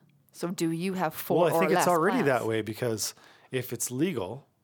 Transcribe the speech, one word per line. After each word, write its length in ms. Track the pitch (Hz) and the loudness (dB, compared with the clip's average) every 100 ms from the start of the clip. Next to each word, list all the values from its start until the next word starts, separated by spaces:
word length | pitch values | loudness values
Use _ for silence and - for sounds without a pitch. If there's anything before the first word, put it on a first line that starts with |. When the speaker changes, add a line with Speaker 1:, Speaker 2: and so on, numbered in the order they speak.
| _ _ _ | _ _ _
Speaker 1:
So 160 | - 175 | -10 -8
do 220 | 190 165 | -2 -2
you 240 | 165 190 | -2 -4
have 200 | 185 160 | -2 -4
four 300 | - - 165 | -4 0 2
Speaker 2:
Well, 100 | 170 | 4
I 20 | 165 | 4
Speaker 1:
or 40 | |
Speaker 2:
think 120 | 156 | 4
it's 80 | 180 | 4
Speaker 1:
less 80 | 165 | 4
Speaker 2:
already 300 | 170 175 247 | 4 4 2
that 40 | 143 120 | 2 2
Speaker 1:
plants? 40 | 110 | 0
Speaker 2:
way, 160 | 110 | -2
because 520 | 107 107 123 107 - - - - - | -2 -4 -4 -2 -6 -10 -20 -20 -8
if 220 | 127 123 | -8 -6
it's 180 | 120 - | -6 -6
legal, 540 | 127 185 127 90 131 - _ | -2 -2 -2 -6 -8 -16 _